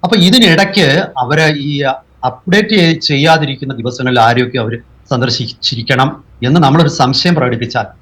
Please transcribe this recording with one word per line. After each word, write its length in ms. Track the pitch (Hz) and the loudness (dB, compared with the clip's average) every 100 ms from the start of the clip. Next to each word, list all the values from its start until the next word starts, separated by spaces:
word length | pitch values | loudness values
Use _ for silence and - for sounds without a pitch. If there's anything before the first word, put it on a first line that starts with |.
അപ്പൊ 140 | 180 214 | 0 2
ഇതിനിടയ്ക്ക് 880 | 180 247 220 165 196 202 156 147 190 - | 4 4 4 2 2 2 2 2 -2 -6
അവരെ 360 | 123 151 156 147 | -2 0 0 0
ഈ 260 | 139 143 139 - _ _ 127 | -4 -2 -2 -4 _ _ -8
അപ്ഡേറ്റ് 440 | 123 - 196 214 | -6 -2 0 2
ചെയ്-, 300 | 220 165 160 | 2 2 0
ചെയ്യാതിരിക്കുന്ന 760 | - 143 151 160 151 135 135 | -2 0 2 2 0 -6 -10
ദിവസങ്ങളിൽ 460 | 123 117 123 127 123 | -8 -8 -4 -2 2
ആരെയൊക്കെ 380 | 117 120 123 127 | 4 2 0 -2
അവര് 220 | 110 117 - - _ | -6 -8 -14 -20 _
സന്ദർശിച്ചിരിക്കണം 1120 | 127 120 - 117 - - 117 113 131 135 - - - 123 | -2 -2 -4 -8 -8 -8 -6 -4 0 0 -2 -16 -8 0
എന്ന് 140 | 156 | 2
നമ്മളൊരു 300 | 139 147 151 | 4 4 2
സംശയം 460 | - 127 135 175 160 | 2 0 0 0 0
പ്രകടിപ്പിച്ചാൽ 500 | 127 117 117 123 110 - | 0 -2 -6 -6 -8 -12